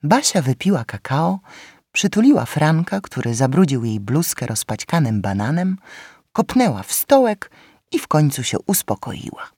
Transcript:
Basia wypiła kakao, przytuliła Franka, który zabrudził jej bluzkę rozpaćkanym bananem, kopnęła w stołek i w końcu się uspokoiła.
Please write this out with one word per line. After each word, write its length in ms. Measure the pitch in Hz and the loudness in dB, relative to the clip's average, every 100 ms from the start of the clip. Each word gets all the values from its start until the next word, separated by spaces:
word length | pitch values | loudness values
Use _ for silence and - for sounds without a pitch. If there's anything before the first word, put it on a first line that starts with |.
Basia 380 | 147 233 294 196 | 2 2 2 0
wypiła 440 | 131 127 190 180 113 | 0 0 0 0 -2
kakao, 540 | 104 - 135 170 190 _ - - _ _ | -10 -4 -2 0 -2 _ -20 -20 _ _
przytuliła 540 | - 202 196 247 254 120 | -2 0 4 4 4 2
Franka, 560 | - 151 160 170 196 | 0 2 2 0 -4
który 340 | - - 117 117 | -6 -6 -4 0
zabrudził 500 | 131 139 185 131 117 | 2 4 2 2 -2
jej 140 | 110 | -4
bluzkę 460 | 101 135 170 - 117 | -2 -2 -2 -6 -6
rozpaćkanym 760 | 110 - 107 - 170 135 107 | -6 -6 -8 -2 0 2 0
bananem, 560 | 98 98 104 165 185 190 - - - _ _ | -2 -2 0 0 -2 -4 -10 -20 -20 _ _
kopnęła 520 | - 165 254 240 104 | -4 0 2 2 0
w 100 | 98 | -4
stołek 580 | - - 269 247 208 - _ - _ _ | -6 4 4 4 0 -8 _ -20 _ _
i 80 | 339 | -6
w 80 | - | 0
końcu 360 | 151 151 - | 2 2 2
się 160 | 123 - | -4 -4
uspokoiła. 880 | - 190 - 101 - - - - - | -2 -2 -2 -6 -6 -10 -12 -14 -18